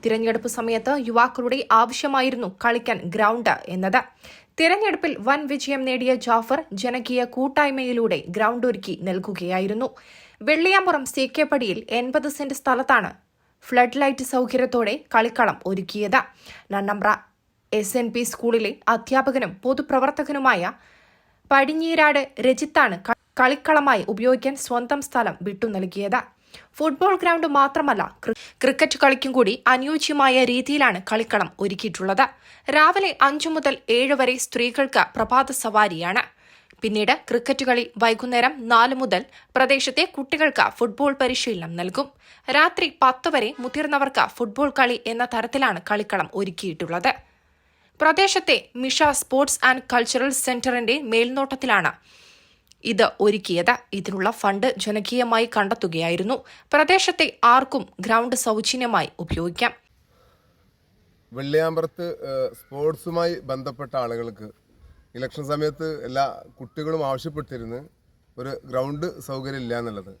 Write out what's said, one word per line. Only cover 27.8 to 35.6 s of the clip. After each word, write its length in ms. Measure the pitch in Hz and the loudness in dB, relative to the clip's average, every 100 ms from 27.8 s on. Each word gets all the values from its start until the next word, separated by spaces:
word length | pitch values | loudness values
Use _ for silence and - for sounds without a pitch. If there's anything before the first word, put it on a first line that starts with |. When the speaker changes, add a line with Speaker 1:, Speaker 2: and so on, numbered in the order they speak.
| 294 214 127 - | 0 0 -2 -6
Speaker 1:
ക്രി-, 140 | - 226 - _ | -8 -8 -10 _
ക്രിക്കറ്റ് 360 | - 269 311 - | 0 2 0 4
കളിക്കും 280 | 277 269 269 262 | 4 4 0 2
കൂടി 160 | 208 240 - | 2 2 2
അനുയോജ്യമായ 680 | 254 269 311 311 294 269 262 247 | 2 2 -2 -2 2 4 4 4
രീതിയിലാണ് 480 | 247 254 294 262 185 190 | 0 -2 2 2 2 -2
കളിക്കളം 400 | 220 226 214 - - | -2 0 -2 -2 -4
ഒരുക്കിയിട്ടുള്ളത്. 640 | 196 190 220 160 190 196 269 - - - - | -6 -4 -8 -6 -4 0 0 -2 -20 -14 -2
രാവിലെ 440 | 294 311 381 392 285 277 | 4 6 4 0 2 2
അഞ്ചു 220 | 294 320 320 | 2 -2 0
മുതൽ 200 | 277 - - 233 | 0 -2 0 2
ഏഴ് 180 | 262 277 | 2 2
വരെ 160 | 254 254 - | 2 0 -4
സ്ത്രീകൾക്ക് 580 | 240 240 240 269 247 - - | -2 -2 0 0 2 0 0
പ്രഭാത 360 | 220 254 269 262 | 2 2 2 -2